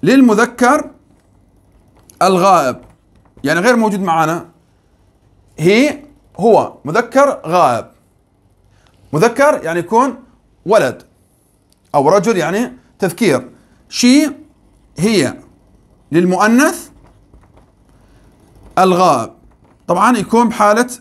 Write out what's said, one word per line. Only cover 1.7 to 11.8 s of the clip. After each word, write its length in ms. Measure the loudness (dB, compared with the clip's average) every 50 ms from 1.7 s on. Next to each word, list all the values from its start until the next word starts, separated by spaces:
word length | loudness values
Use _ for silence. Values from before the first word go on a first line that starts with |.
| _ _ _ _ _ _ _ _ _ _ -2
الغائب، 540 | 0 0 2 2 2 2 2 0 -2 -4 -8 -14 -20 _ _ _ _ _ _ _ _ _ -8 -6
يعني 160 | -4 -2 0
غير 160 | 0 0 0
موجود 240 | 2 0 -2 -2 -4
معنا. 480 | -4 -4 -2 -2 -2 -2 -4 -6 -10 -14 _ _ _ _ _ _ _ _ _ _ _ _ _ _ _ _ _ _ _ _ _ -2
هي 440 | 0 2 2 2 2 0 -2 -6 -14 -20 _ _ _ _ _
هو 380 | -4 0 2 2 2 2 0 -8 -14 _
مذكر 560 | -6 -4 -4 -4 -2 0 0 2 2 0 -4 -8
غائب، 400 | -4 0 2 2 2 0 -2 -6 -10 _ _ _ _ _ _ _ _ _ _ _ _ _ _ _ _ _ _ _ _ _ _ _ _ -2
مذكر 480 | 0 0 0 2 2 0 0 0 0 -4
يعني 160 | -6 -6 -6
يكون 380 | -6 -2 0 0 0 0 -4 -10 -18 _ _ _ _ _ _ _ _
ولد 360 | 0 0 2 2 0 -4 -8 -16 _ _ _ _ _ _ _ _ _ _ _ _ _ _ _